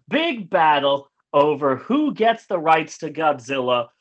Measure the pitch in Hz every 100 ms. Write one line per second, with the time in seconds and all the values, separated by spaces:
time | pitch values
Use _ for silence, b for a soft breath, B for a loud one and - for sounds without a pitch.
0 | - 269 339 240 175 180 156 143 139 139
1 | - _ _ 143 147 139 143 127 - 277
2 | 302 190 220 226 - 180 156 165 151 -
3 | 156 147 156 135 123 139 123 120 117 _